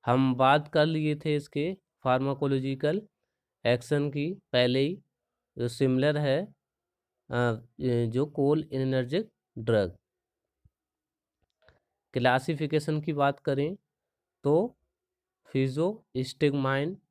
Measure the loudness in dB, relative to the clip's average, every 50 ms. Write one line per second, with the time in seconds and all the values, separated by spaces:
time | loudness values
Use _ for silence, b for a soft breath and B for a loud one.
0 | _ 2 2 4 4 2 2 4 4 4 4 2 0 0 0 2 2 2 0 -2
1 | -2 -2 -4 -2 -2 -2 -2 -2 -2 -4 -4 -4 -4 -4 -6 -10 _ _ _ _
2 | _ 0 0 2 0 -2 -2 -2 -2 -2 0 -2 -2 -4 -6 -2 -2 -2 -2 -2
3 | -6 _ _ _ _ _ _ _ _ _ _ _ 0 0 0 0 0 -2 -2 -2
4 | 0 -2 -4 -4 -4 -4 -6 -8 _ _ 0 2 2 2 2 2 0 0 -2 -8
5 | _ _ _ _ _ _ _ _ _ _ _ -6 -6 -6 -2 0 0 2 2 2
6 | 2 2 0 0 0 0 0 0 -2 -6 -14 _ _ _ _ _ _ _ _ _
7 | _ _ _ _ _ -4 -2 0 0 0 0 -2 -8 _ _ -4 -2 0 2 2
8 | 0 0 0 -2 -2 -2 -2 0 2 2 2 0 -2 -4 -4 -4 -2 0 0 -2
9 | -2 -2 -4 -4 -6 -6 _ _ _ _ _ -6 -2 2 2 2 2 0 -4 _
10 | _ _ _ _ _ _ _ _ _ _ _ _ _ _ _ _ _ _ _ _
11 | _ _ _ _ _ _ _ _ _ _ _ _ b b b b _ _ _ _
12 | _ _ -6 0 2 2 2 2 0 -2 -4 -4 -4 -2 -2 -2 -2 -2 -4 -4
13 | -2 -4 -2 0 0 0 0 -2 _ -4 -2 -2 -2 -4 -6 -12 _ _ _ _
14 | _ _ _ _ _ _ _ _ -2 2 2 2 0 -2 -6 _ _ _ _ _
15 | _ _ _ _ _ _ _ _ _ -4 -2 0 0 0 0 -2 -2 -2 -2 -6
16 | _ _ _ -6 -6 -6 -2 _ 0 2 2 2 0 0 0 0 -2 -4 -6 -10
17 | _ _